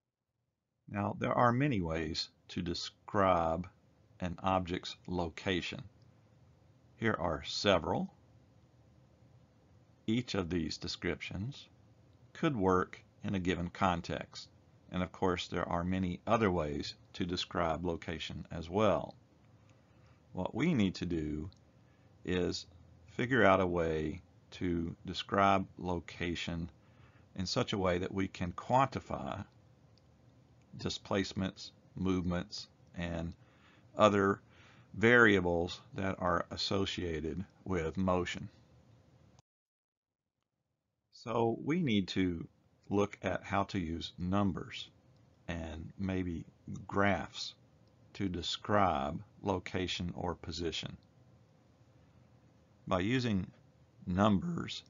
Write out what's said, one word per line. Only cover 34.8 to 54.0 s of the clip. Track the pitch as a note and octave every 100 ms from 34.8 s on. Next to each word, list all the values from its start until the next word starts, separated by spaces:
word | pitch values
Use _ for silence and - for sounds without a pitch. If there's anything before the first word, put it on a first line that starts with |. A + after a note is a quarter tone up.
| -
variables | G#2 A2+ B2 A2+ G2 F2 E2+ F2 - -
that | - F#2+ -
are | F2+ F2 -
associated | F#2+ - G2 F#2+ - F2+ D#2 D#2 D2 G2 -
with | - F#2 D#2+ F#2+
motion. | F#2 F2+ E2+ - - - - - - - _ - - - _ _ _ _ _ _ _ _ _ _ _ _ _ _ _ _ _
So | - A#2+ A#2 A#2 -
we | C3+ F3
need | D3+ G#2 F#2
to | F#2+ F#2 E2+ - _ _ _ -
look | G2+ G2+ -
at | G2 F2+
how | - G2+
to | G2 G2+
use | D#2+ E2 D#2 -
numbers | F2+ G2+ G2 - - - - - _ _ _ _ -
and | E2+ D#2+ D#2+ D#2+ -
maybe | F#2+ F#2+ F2+ D#2+ - - - - -
graphs | G2 G2+ F2 - - - - _ _ - _ -
to | - G2
describe | F2 E2 - - G#2 F#2 C#2+ C#2+ E2+ - -
location | G2+ F#2 - F#2 F2 - F2 -
or | F2
position. | E2 - E2+ E2 D#2 - - - _ - - _ _ _ _ _ - - - - - _ _ _ _ -
By | F#2
using | G2 C3 A#2+ G2 - - - _ - -